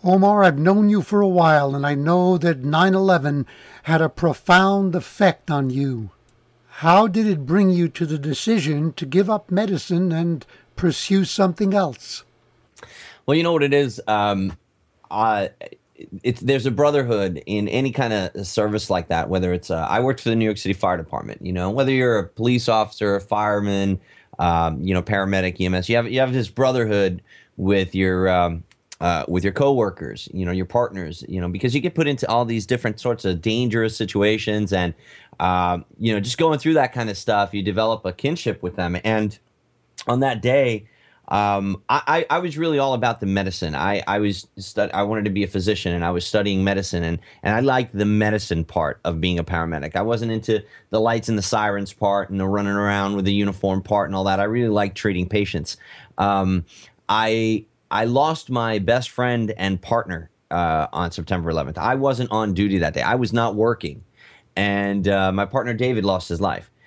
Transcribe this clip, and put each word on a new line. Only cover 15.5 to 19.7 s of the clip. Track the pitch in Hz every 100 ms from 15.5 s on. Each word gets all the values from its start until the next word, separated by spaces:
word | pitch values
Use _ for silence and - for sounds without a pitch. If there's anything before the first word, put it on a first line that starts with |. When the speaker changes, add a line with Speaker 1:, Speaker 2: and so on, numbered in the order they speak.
| - 50 - _ - - 98
Speaker 2:
it's, | 123 117
there's | 127 135
a | 127
brotherhood | 113 147 147 123 107 95 85
in | - 104 104
any | 123 135
kind | 127 120
of | 107 92 - 95
service | - 107 104 -
like | 90 82
that, | 80 78
whether | 92 90
it's, | 90 -